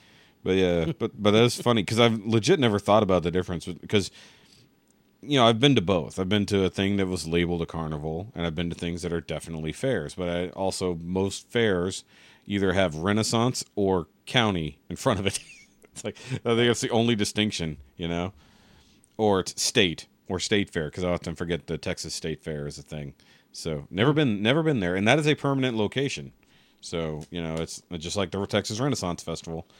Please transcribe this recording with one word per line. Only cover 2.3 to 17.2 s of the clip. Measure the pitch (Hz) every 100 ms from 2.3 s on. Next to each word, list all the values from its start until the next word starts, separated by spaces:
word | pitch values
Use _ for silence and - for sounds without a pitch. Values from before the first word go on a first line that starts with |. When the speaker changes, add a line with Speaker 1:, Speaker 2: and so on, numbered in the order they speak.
| 110 104 180
Speaker 1:
never | 120 101
thought | - 104
about | 98 90
the | 85
difference | 90 90 85 92
with, | 85 -
'cause, | 107 90 - - - _ _ _ _ _ _ _ _
you | 135 139
know, | 117
I've | 113
been | 143 123
to |
both. | 85 92 67 -
I've | 92
been | 104 98
to | 101 92
a |
thing | - 98 101
that | 92
was | 90 80
labeled | 85 85 87
a | 82
carnival, | 82 78 76 78 80 110 85
and | 85
I've | 78
been | 85
to | 82
things | 87 85
that | 87
are | 85
definitely | - 76 - 80 78
fairs. | - 135 110 73 -
But | 87
I | 87 90
also, | - 95 - 92 85
most | 85 92 98 - -
fairs | 120 113 90 92 - - _ - _ -
either | 101 95
have | 90 92 76
Renaissance | 92 107 107 117 120 - - -
or | 98 92 78 _ -
County | 127 110 92 76 - -
in | 85
front | 139 95
of | 98
it. | -
<laughs> | - - _ _ -
It's | - 107
like, | - 131 127 117
I | 117
think | 120
that's | 113
the | 123
only | 117 117
distinction, | 110